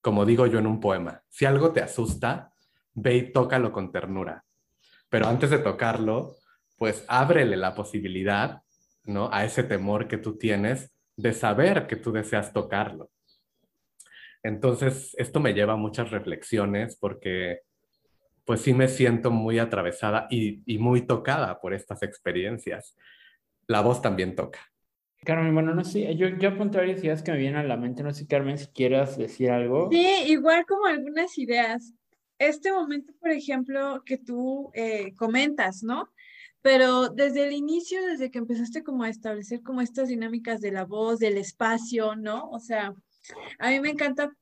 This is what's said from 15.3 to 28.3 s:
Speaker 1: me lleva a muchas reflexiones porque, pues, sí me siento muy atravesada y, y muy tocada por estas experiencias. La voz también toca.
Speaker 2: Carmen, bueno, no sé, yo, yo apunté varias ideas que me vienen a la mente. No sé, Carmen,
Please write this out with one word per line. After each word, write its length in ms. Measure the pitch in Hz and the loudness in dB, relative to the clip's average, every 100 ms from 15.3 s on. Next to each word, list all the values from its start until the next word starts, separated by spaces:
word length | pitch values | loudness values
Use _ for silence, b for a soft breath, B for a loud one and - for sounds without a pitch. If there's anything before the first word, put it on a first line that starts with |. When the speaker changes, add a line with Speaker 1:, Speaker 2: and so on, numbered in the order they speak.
| 156 | 2
Speaker 1:
me 120 | 135 | 2
lleva 220 | 98 104 | 2 2
a 20 | 110 | 2
muchas 340 | 107 117 117 | -2 -4 -4
reflexiones 840 | 104 - 80 - 110 101 101 117 - | -4 -6 -8 -2 0 2 0 -4 -4
porque, 680 | 101 95 95 92 90 87 _ _ _ _ _ _ _ _ | -6 -6 -6 -4 -4 -6 _ _ _ _ _ _ _ _
pues, 180 | - 110 | -2 0
sí 100 | - | 4
me 160 | 127 131 | 4 4
siento 420 | 131 123 117 120 | 4 4 4 2
muy 280 | 113 113 113 | 0 2 0
atravesada 680 | 117 107 90 - 107 107 - | 0 0 -2 -2 0 0 0
y, 320 | 120 107 104 | -2 -2 -4
y 140 | - 107 | -6 0
muy 240 | 117 123 | 4 2
tocada 580 | 120 120 - 147 110 90 | 2 0 0 0 -2 -4
por 140 | 90 | -6
estas 280 | 95 - 98 | -6 -8 -8
experiencias. 920 | 98 - 92 87 95 117 - 85 - _ b b b b _ _ - | -8 -6 -4 -2 -4 -6 -8 -10 -12 _ b b b b _ _ 0
La 140 | 107 | 4
voz 200 | 107 120 | 4 2
también 360 | 117 95 90 90 | 0 0 -2 -4
toca. 240 | - - - _ _ _ _ _ | -8 -8 -20 _ _ _ _ _
Speaker 2:
Carmen, 280 | - 160 160 | -2 0 2
bueno, 220 | 156 160 | 2 2
no 100 | 165 | 0
sé, 300 | 180 - - 160 | -2 -4 -2 0
yo, 120 | 185 | 0
yo 220 | 185 196 | 2 0
apunté 280 | 196 202 196 | 0 -2 0
varias 240 | 185 190 | 0 0
ideas 200 | 165 156 | -2 -2
que 100 | 156 | -2
me 60 | 151 | -2
vienen 180 | 135 147 | 0 -2
a 80 | |
la 120 | 143 120 | -2 -2
mente. 260 | 123 127 | -4 -6
No 120 | 143 | -6
sé, 120 | 147 | -8
Carmen, 300 | 147 | -2